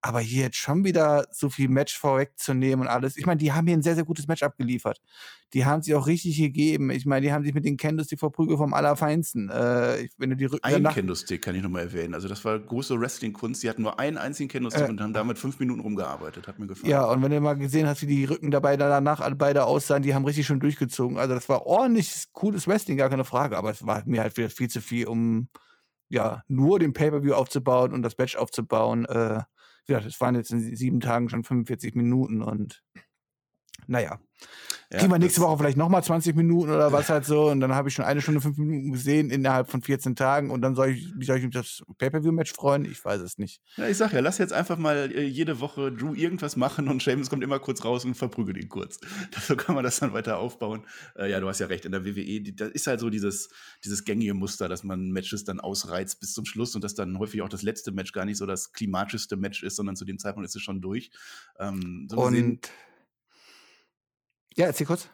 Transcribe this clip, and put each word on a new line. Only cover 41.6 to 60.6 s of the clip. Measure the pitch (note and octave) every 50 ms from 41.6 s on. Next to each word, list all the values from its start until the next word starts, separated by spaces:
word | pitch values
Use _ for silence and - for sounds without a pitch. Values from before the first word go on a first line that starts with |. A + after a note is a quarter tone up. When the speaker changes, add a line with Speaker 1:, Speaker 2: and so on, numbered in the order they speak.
| A2+
Speaker 1:
das | - - - - - G#2+
Pay-Per-View-Match | _ B2+ C3+ D3 D#3+ D3+ E3 E3 E3 D#3+ - -
freuen? | - - C#3 C#3 C#3+ C#3+
Ich | - - - -
weiß | - G#2 G2+
es | F2 F2+ -
nicht. | - G2+ G2+ - _ _ _ -
Speaker 2:
Ja, | - A3
ich | A#3 G3+
sag | G3+ A3 G#3+ G3+
ja, | C3
lass | B2+ D#3 F#3+
jetzt | - F3+ F#3 -
einfach | - F3 - F3
mal, | E3 D#3+ D3+ D3+ C#3+ C#3 C#3
äh, | - C3+ D3
jede | C#3 C3 C3+ D#3+ D#3 D3+ A#2+
Woche | C3 D3 - - C#3 C3+
Drew | B2+ A2+ B2 D#3 D3+
irgendwas | C3+ D#3+ E3+ F3 F3+ - C#3+ -
machen | - B2 C#3 - - C#3+
und | C3+ C#3+ B2+
Sheamus | - C#3+ C#3 C#3 C#3 B2
kommt | - C3+ A#2+
immer | C3+ C#3+ C#3
kurz | C#3 - C3 - -
raus | A2+ B2 B2 B2
und | B2+ B2
verprügelt | - - A#2+ - - A2+ F#2 F#2+
ihn | F#2 - -
kurz. | - - - - - - -
<laughs> | - G3 G3+ F#3+ - - -
So | - - C#3+
kann | B2 - - F3
man | C#3 B2
das | B2+ - -
dann | D3+ B2+ G2+
weiter | A2 A2+ A#2 G#2+
aufbauen. | F2 G2+ B2 - - A#2+ G#2 A2 A2 A2 - - - - - _
Äh, | - G2 G2
ja, | G2 F#2+
du | F#2+ F#2+
hast | F#2+ -
ja | G2+
recht, | F2+ F#2 F2 -
in | F#2+
der | F#2 G2 F#2
W | G2 G2+
W | G2
E, | - - G2+ G#2+
die, | G#2 G2+ F#2+
da | G2 G#2+
ist | G#2+ - C#3 -
halt | D3+ C3 A#2
so | A#2 A#2
dieses, | G#2+ G#2+ G2+ G2+ G2 - - - - - - - - _ -
dieses | - G#3 G3+ -
gängige | - G#2 A2 A2+ - G3+
Muster, | F#2+ G2 G2 - - G2 F2
dass | F2+ F#2 -
man | G2 F#2+ F#2 F#2+ F#2
Matches | F#2+ F#2+ F#2 - - G#2 G#2
dann | - F#2+ F#2
ausreizt | - - G2 G2 - E2+ E2+ F2+ F#2 F#2+ - _
bis | - G2 -
zum | - G#2
Schluss | - - G#2+ A#2 B2 -
und | A2 G2
dass | G2+ -
dann | - G2+ F2+ F#2 F#2+
häufig | G#2+ G#2 - G#2+
auch | F#2 G2
das | - F#2+ G2+
letzte | G#2 G#2+ - - -
Match | F#2+ F#2+ F#2+ - -
gar | G2+ F#2
nicht | G2+ G#2
so | G2+ G2+
das | G2 F#2+ F2+ - -
klimatischste | _ - A2+ G2+ F#2+ F#2 G2+ G2+ - A2 - - G#2+
Match | G2 G2 G2 G2 - -
ist, | G2 -
sondern | - G#2 G2+ F#2+
zu | - F#2+
dem | G2 F#2+ F#2
Zeitpunkt | - G#2 G2 G#2 F#2+
ist | E2+ -
es | F#2